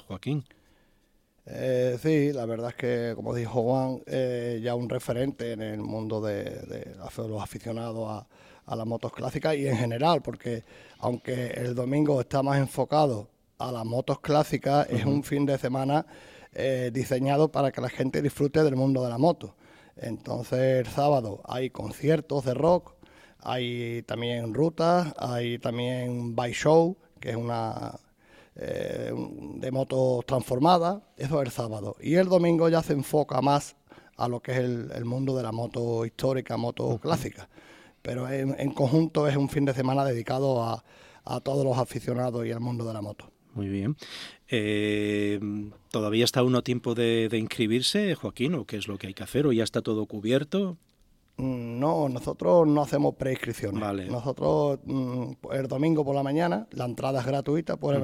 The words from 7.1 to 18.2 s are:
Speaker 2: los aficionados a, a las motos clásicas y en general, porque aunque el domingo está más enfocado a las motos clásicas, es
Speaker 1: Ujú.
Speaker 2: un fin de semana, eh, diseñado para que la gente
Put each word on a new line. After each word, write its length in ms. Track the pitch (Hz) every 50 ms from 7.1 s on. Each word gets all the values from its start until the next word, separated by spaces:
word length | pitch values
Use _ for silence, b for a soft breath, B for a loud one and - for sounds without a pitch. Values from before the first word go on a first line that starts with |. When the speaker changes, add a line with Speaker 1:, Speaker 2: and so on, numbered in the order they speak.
| - - 113 110
Speaker 2:
los 140 | 107 104
aficionados 680 | 107 - - 110 - 117 113 113 117 117 110 113 110 107
a, 180 | 107 104 110 _ B B B B B B B -
a 40 | -
las 100 | 113 113
motos 260 | 117 117 113 - 117 -
clásicas 420 | - 123 123 - 147 - 156 156
y 120 | 143 139 139
en 100 | 123 107
general, 440 | 123 117 113 120 143 165 170 143
porque 420 | 123 - 117 - - 120 117 110 - B B B B B B B
aunque 480 | - 120 123 117 - - 127 123 123 117
el 220 | - - 123 123 123
domingo 460 | 120 123 127 139 147 151 147 147 127
está 220 | 117 - - 139 131
más 160 | 139 139 139
enfocado 720 | 135 123 - 139 127 - 143 151 151 143 117 104 104 - _ _ _ _ _ -
a 140 | 120 123
las 140 | 123 117 113
motos 340 | 113 120 127 127 - 139 -
clásicas, 680 | - - 147 151 147 - - 127 - 135 139 147 147 -
es 120 | - 117 101
Speaker 1:
Ujú. 60 | 139
Speaker 2:
un 120 | 139 143 139
fin 220 | - 143 139 143
de 120 | 139 139 131
semana, 480 | - 127 127 135 135 139 143 156 - B B B B B B B B B B
eh, 380 | - 104 131 131 127 123 123 113
diseñado 580 | 131 123 - 135 123 135 139 143 139 156 147
para 200 | - 139 143 135
que 100 | - -
la 80 | 127 131
gente 320 | - - 131 135 - 151